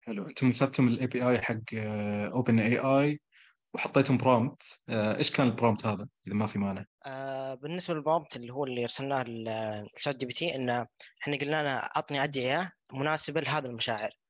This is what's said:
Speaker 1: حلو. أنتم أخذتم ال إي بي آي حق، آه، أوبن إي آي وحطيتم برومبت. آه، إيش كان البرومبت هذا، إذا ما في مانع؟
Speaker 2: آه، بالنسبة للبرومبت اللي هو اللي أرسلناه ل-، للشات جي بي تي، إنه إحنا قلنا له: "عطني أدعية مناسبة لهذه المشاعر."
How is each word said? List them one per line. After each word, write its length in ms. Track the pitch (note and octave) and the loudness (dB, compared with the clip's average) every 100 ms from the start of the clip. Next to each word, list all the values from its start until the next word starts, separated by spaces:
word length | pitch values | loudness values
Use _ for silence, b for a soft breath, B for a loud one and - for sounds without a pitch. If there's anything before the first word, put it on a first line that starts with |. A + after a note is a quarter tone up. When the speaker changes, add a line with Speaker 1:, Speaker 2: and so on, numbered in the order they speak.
Speaker 1:
حلو. 260 | - G#2 F2+ | -8 -8 -6
أنتم 220 | - C3 | 2 2
أخذتم 380 | A#2 C#3 C3+ B2+ | 4 0 4 4
ال 120 | A#2 | 4
إي 80 | B2+ | 0
بي 220 | B2 B2 | 0 2
آي 120 | A#2+ | 2
حق، 140 | - A2+ A2 A2+ | 2 -4 -4 -6
آه، 500 | G#2+ G#2+ G#2 G#2 G#2 | -4 -2 -2 -2 -2
أوبن 320 | B2 B2 A2+ | 0 4 4
إي 200 | A2 B2 | 4 2
آي 400 | C3+ C3+ D3 D3 _ b b b _ | 4 4 4 0 _ b b b _
وحطيتم 440 | - - C#3 C3+ B2+ | -8 2 4 4 4
برومبت. 640 | B2+ B2 C3 - - - - | 6 4 4 -2 -12 -12 -4
آه، 280 | A2+ G#2+ G#2 | 0 0 2
إيش 140 | C#3+ | 2
كان 160 | - B2+ | 4 2
البرومبت 380 | A2 A#2 G#2+ A2+ | 4 2 4 0
هذا، 220 | G2 G#2 _ - | -2 -6 _ -4
إذا 80 | G2+ | -2
ما 120 | A2 | 0
في 120 | G#2 | 0
مانع؟ 260 | G2+ F#2+ F#2+ _ C#3 | -2 -2 -10 _ -14
Speaker 2:
آه، 480 | C3+ C3+ C3+ C3+ | -10 -6 -6 -6
بالنسبة 400 | C3 C#3+ F3+ F3 | -8 -6 -4 -2
للبرومبت 420 | D#3+ D3 E3 D3 B2+ | -2 2 0 0 -10
اللي 180 | A#2+ | -8
هو 100 | B2+ | -4
اللي 180 | C#3 B2 | -4 -2
أرسلناه 420 | A#2+ - C3+ C3+ | -2 -2 -2 -2
ل-، 600 | A#2+ A#2 A2+ A2 A2 G#2+ G#2 | -2 -6 -6 -4 -4 -6 -10
للشات 220 | - D3 C3+ | -6 -4 -4
جي 100 | B2+ | -4
بي 80 | |
تي، 220 | - - C3+ | -4 -4 -2
إنه 320 | B2+ A#2+ A#2 _ B B | -2 -2 -4 _ B B
إحنا 160 | - C#3+ | -6 -4
قلنا 260 | C#3+ D#3 | -2 0
له: 260 | D3 B2+ - D3+ | 0 -2 -2 -4
"عطني 280 | D#3 C#3+ | -2 -2
أدعية 480 | D3 C#3 B2+ C#3+ F3+ _ _ | -2 0 0 0 -2 _ _
مناسبة 480 | C3+ C#3+ D#3 - D3+ | -4 -2 0 0 -2
لهذه 240 | C3+ D3+ C3 | 0 -2 -2
المشاعر." 440 | A#2 A#2+ G#2+ G#2+ - | -4 -2 -2 -4 -8